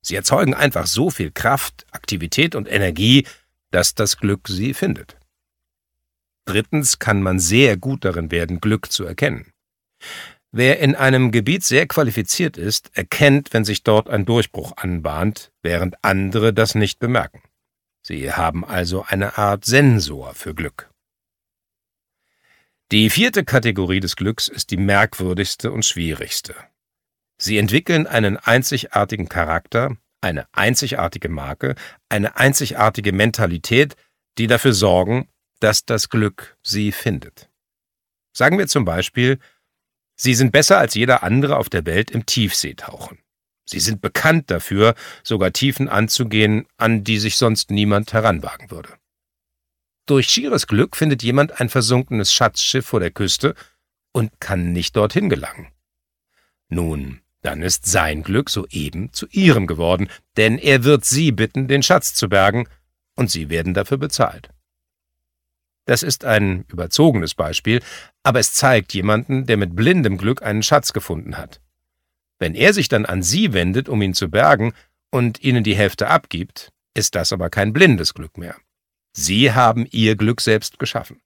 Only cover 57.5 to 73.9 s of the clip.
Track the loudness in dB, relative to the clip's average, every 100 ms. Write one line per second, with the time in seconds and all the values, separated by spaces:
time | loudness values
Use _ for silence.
57.5 | -6 -4 -4 0 0 0 -2 -2 -2 -2
58.5 | -6 -6 -8 -8 -8 -10 -10 -6 4 4
59.5 | 4 2 -2 0 0 -2 -8 _ 2 2
60.5 | 2 4 4 6 4 2 2 2 2 -2
61.5 | -2 0 0 4 2 2 -4 2 4 4
62.5 | 2 -6 _ _ _ _ -4 -4 -4 -4
63.5 | -4 -2 -2 -2 -4 -4 0 0 -2 -20
64.5 | _ _ _ _ _ _ _ _ _ _
65.5 | _ _ _ -2 -2 0 -4 2 2 2
66.5 | -2 -8 -10 -4 4 4 4 -4 -4 -4
67.5 | -4 -2 -2 -2 -20 -20 _ 0 2 0
68.5 | 2 4 4 2 -4 0 0 0 -4 0
69.5 | 0 0 0 2 4 2 0 -2 -2 -2
70.5 | -2 2 2 2 -8 -6 -8 -8 -12 -14
71.5 | -20 _ _ _ _ _ _ _ _ -6
72.5 | 2 2 2 0 0 0 -2 -2 0 0
73.5 | 2 0 0 -2